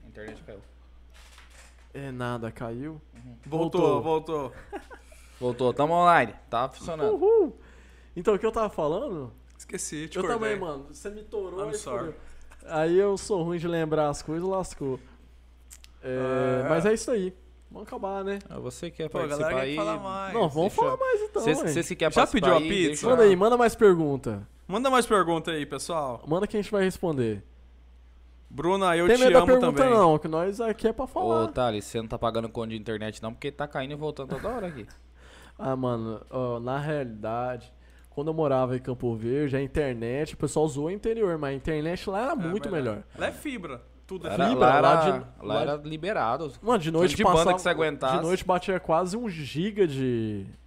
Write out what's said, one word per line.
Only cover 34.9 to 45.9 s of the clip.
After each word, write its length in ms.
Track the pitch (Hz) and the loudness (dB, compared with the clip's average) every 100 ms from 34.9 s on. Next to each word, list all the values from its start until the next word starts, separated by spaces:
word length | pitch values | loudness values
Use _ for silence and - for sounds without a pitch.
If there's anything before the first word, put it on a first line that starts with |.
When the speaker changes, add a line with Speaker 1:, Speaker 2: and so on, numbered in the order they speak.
Speaker 2:
<laughs> 60 | - - - - - - - | -20 -20 -20 -20 -20 -20 -10
Ah, 160 | 131 | -6
mano, 460 | 131 127 120 113 110 - | -4 -2 -4 -6 -10 -10
ó, 300 | 131 123 120 | -6 -6 -6
na 180 | 120 135 | -6 -6
realidade, 960 | 147 151 127 110 110 120 127 123 - - - - - | -4 -6 -6 -8 -6 -4 -6 -8 -12 -20 -20 -20 -14
quando 180 | - 151 | -6 -4
eu 60 | |
morava 420 | 160 151 131 127 127 | 0 2 2 2 -2
em 40 | |
Campo 340 | 127 123 120 113 | -4 -4 -2 -2
Verde, 400 | 117 135 147 135 | -2 0 0 -2
a 60 | |
internet, 720 | 135 151 143 117 113 131 156 | -2 -2 -2 -2 -4 -4 -4
o 40 | - | -4
pessoal 300 | 151 156 156 | -2 0 0
zoou 200 | 135 151 | 0 -4
o 40 | |
interior, 460 | 202 226 226 202 165 | -4 -4 0 0 0
mas 140 | 143 | -4
a 40 | 139 | -4
internet 540 | 151 156 156 175 - | -4 -2 -2 -4 -4
lá 140 | 196 | -4
era 80 | 254 | -2
Speaker 3:
É, 20 | 320 | -2
Speaker 2:
muito 340 | 165 196 220 | -2 -4 -4
Speaker 3:
melhor. 260 | 175 123 104 | -4 -4 -6
Speaker 2:
melhor. 80 | - - | -10 -8
Speaker 3:
Lá 100 | 175 | -8
é 40 | |
fibra, 500 | - 302 247 165 123 - - - | -6 -10 -8 -10 -14 -16 -20 -14
tudo 220 | 190 - | -10 -4
é 60 | |
Speaker 1:
Era, 160 | 101 - | 0 2
Speaker 3:
fibra. 180 | 131 127 | 6 6
Speaker 2:
fibra, 140 | 139 | 8
Speaker 1:
lá 0 | |
Speaker 2:
lá 100 | 139 160 156 | 6 6 4
Speaker 1:
era, 100 | 131 | 2
Speaker 2:
de, 60 | 123 - 104 | -6 -14 -2
Speaker 1:
lá 60 | |
Speaker 2:
lá 80 | 107 | 0
Speaker 1:
era 140 | 143 147 | 0 -4
liberado. 720 | 151 | -8